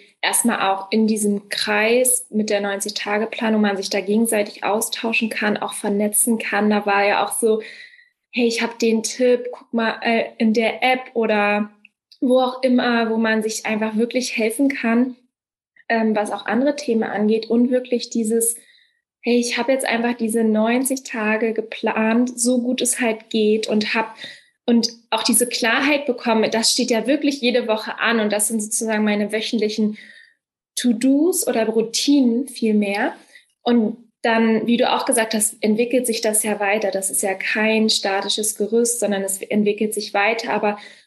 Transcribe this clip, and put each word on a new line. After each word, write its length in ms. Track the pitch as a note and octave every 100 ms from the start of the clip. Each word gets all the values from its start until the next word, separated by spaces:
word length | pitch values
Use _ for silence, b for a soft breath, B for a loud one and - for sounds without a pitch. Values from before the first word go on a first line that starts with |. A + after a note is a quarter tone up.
| B B
erstmal 500 | F#3 G3 A#3 - G3
auch 220 | G3 -
in 160 | A3 G#3+
diesem 400 | G#3+ G#3 G3+ -
Kreis 800 | - G#3+ G#3 A3 B3 B3+ - -
mit 200 | G#3+ G#3+
der 100 | G3+
neunzig-Tage-Planung 1000 | G3+ G3 - - G#3 G#3 A3 - A3 G#3+
man 160 | G#3 F#3+
sich 140 | G3
da 100 | G3+
gegenseitig 600 | F#3+ G#3+ A3+ G#3+ G#3 -
austauschen 680 | - G#3+ - - A3+ A3+ A3
kann, 280 | - G#3 G#3
auch 160 | -
vernetzen 680 | - G#3+ G3+ G#3 - A#3+ A3+
kann. 320 | - G3+ G#3+
Da 160 | G#3 G3+
war 180 | G3+
ja 220 | G3+ - G3+
auch 60 |
so, 300 | - A3+ G#3+ B B B B B _ _
hey, 160 | A3+ A#3
ich 160 | A3+
hab 160 | A3+ -
den 240 | A3+ A3
Tipp, 460 | - - B3 B3 B3
guck 240 | - -
mal, 240 | A#3 A3+ -
äh, 240 | A#3 A3+ - -
in 160 | A3+
der 300 | A3+ A3 -
App 260 | B3+ B3+ -
oder 540 | A#3 A3 G#3 G#3 G#3 G#3+ - _ _ _ _
wo 180 | C4 B3+
auch 240 | B3+ -
immer, 480 | C4 B3 A#3+ A#3 A3+
wo 60 | A3+
man 260 | A3+ A3
sich 240 | G#3+ - -
einfach 300 | G#3+ A3 G#3+
wirklich 400 | A#3 B3+ B3 A#3
helfen 320 | A3 A#3+ C#4
kann, 480 | C4+ A3+ A#3 C4 - _ _ _ _ _ b -
ähm, 260 | A3+ A3
was 160 | G#3 G#3
auch 160 | G3+ -
andere 300 | A3 C#4+ C#4+
Themen 260 | - A3+
angeht 480 | - G3 G#3+ A3 -
und 220 | A#3+ B3
wirklich 360 | B3+ B3 A#3+ A#3
dieses, 460 | A#3 G#3+ A#3 A3+ - B B B B _ _
hey, 180 | A#3 A#3+
ich 180 | A#3 A#3+
hab 100 | A#3+
jetzt 160 | C4
einfach 300 | - A#3 A#3+
diese 300 | A#3+ A3+ A3+
neunzig 580 | A3 G#3+ A3 B3 C4 C4
Tage 520 | - A#3 G#3+ A3 A3+
geplant, 840 | A3 A3 - A3 A3 A3 A#3 B3 -
so 240 | A#3+ B3+
gut 180 | A#3+ -
es 180 | B3 -
halt 300 | A#3 A3 -
geht 360 | A3+ G#3+ G#3+ G#3+
und 280 | G#3+ G#3 -
hab, 180 | - B B B B B -
und 240 | A#3 G#3+ - _
auch 140 | A3+
diese 240 | - - B3
Klarheit 580 | - A3+ B3 C#4 C#4+
bekommen, 460 | C4 B3 A#3+ A3 G#3
das 200 | A3 A3+
steht 200 | - B3
ja 160 | A3+ A3
wirklich 340 | C#4+ C#4 C4+
jede 280 | A#3+ A#3+ A3
Woche 320 | G#3+ - -
an 200 | A3 A3+
und 100 | G#3
das 180 | G#3 -
sind 120 | A3+
sozusagen 420 | G#3+ - A3 G#3+
meine 300 | G#3+ G#3 G3+
wöchentlichen 640 | G#3+ - A3+ G#3+ G#3+ G#3+ G#3+ B B B B _ _ _ -
To-Dos 720 | B3 A3 C4 C#4 E4+ F#4 -
oder 160 | A#3+
Routinen 840 | A3 A3 A3 - - C#4+ A#3+ A#3 C#4
vielmehr. 640 | - A3+ G#3+ G3+ G3+ D4 B B B B _
Und 340 | B3 A#3+ G#3+ - - _
dann, 460 | A#3+ A3+ A3+ A3 A3
wie 100 | A#3+
du 160 | -
auch 140 | - -
gesagt 260 | A#3+ A3
hast, 240 | A3 G#3+ -
entwickelt 440 | G#3+ G#3+ A#3+ B3+ B3+
sich 140 | G#3+
das 220 | G#3+ G#3+
ja 180 | A3 G3+
weiter. 300 | G3+ G#3+ G3+
Das 180 | F#3+ F#3
ist 140 | -
ja 100 | G3
kein 560 | F#3+ - A3 A3 A3 A3
statisches 680 | - G3+ G3 G3+ A3 G#3 -
Gerüst, 440 | G3+ A#3 A#3 -
sondern 220 | G#3 G3
es 180 | G3 -
entwickelt 540 | - G#3+ G#3 G#3 G#3+
sich 180 | G#3 G#3
weiter. 400 | G3+ G#3 A#3 A#3
Aber 260 | G#3 G#3 G#3 B B